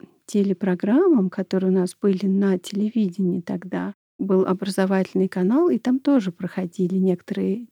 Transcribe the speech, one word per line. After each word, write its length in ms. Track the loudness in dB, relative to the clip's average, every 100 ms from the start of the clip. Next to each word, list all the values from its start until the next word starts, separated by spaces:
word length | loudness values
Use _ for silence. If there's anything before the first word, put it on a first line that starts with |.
| -18 _ -4
телепрограммам, 1040 | 0 0 0 -2 -2 0 2 4 4 2
которые 400 | -2 -4 0 2
у 40 |
нас 220 | 2 0 0
были 260 | 0 0 0
на 320 | 2 2 0
телевидении 840 | -2 -4 -2 0 -2 0 -2 -2
тогда. 500 | -4 -8 -6 -8 -8 -10 _ -8
Был 280 | 0 2 2
образовательный 840 | 0 -2 -2 0 0 0 -2 -2
канал, 400 | 0 2 2 2
и 100 | 0
там 200 | 0 0
тоже 320 | 2 2 0
проходили 640 | -6 -8 -6 -6 -2 0 2
некоторые 720 | 2 0 -4 -4 -2 -4 -8